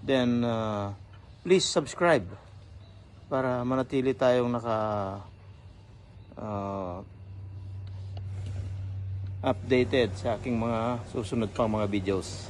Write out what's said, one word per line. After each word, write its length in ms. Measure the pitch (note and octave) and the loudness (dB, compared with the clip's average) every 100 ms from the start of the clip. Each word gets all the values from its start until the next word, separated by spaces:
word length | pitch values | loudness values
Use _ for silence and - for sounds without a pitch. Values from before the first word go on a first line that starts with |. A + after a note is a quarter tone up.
Then, 460 | - C3+ B2 A#2+ A#2+ | 2 4 4 2 2
ah, 480 | A2+ A2 G#2 G2+ G2+ - - - - | 0 0 -2 -4 -6 -14 -20 -20 -12
please 240 | F3 F#3 - | 4 4 6
subscribe 600 | F3+ C#3+ - F3 D3 F2+ - - - - - - - - - - | 0 0 2 6 6 4 -12 -16 -20 -18 -18 -18 -20 -20 -20 -4
para 320 | C3+ C3 B2 | 0 0 0
manatili 500 | B2 C3 B2+ C3+ C3 | 0 0 2 2 2
tayong 360 | C3 B2+ B2 A#2+ | 4 6 6 4
naka, 280 | A#2+ A#2 A2 G#2+ G#2 G2 G2 G2+ - - - - - - - - - - - | 0 0 0 2 0 -2 -6 -12 -18 -20 -20 -20 -20 -20 -20 -20 -20 -16 -12
ah, 640 | G#2+ G2+ G2 G2 F#2 F2+ G2+ - - - - - - - - - - - - - - - - - - - - - - - | -6 -4 -4 -4 -4 -8 -10 -16 -14 -14 -12 -12 -12 -10 -10 -10 -10 -8 -8 -8 -6 -6 -6 -6 -6 -6 -6 -6 -6 -4
updated 720 | C#3 B2 - B2+ A#2+ C#3 A2+ F#2+ | -2 -2 2 4 4 4 2 0
sa 160 | C3 G#2 | -2 -2
aking 240 | B2 A#2 | 0 0
mga 400 | A#2 A2+ A2+ A#2+ - - | 2 0 0 -2 -4 -6
susunod 320 | G#2 A#2+ G#2+ - | -2 0 -2 2
pang 140 | A2+ | 2
mga 160 | G#2+ G#2+ | 2 0
videos. 560 | G2+ F#2+ A#2+ - - - | 0 2 0 0 -10 -10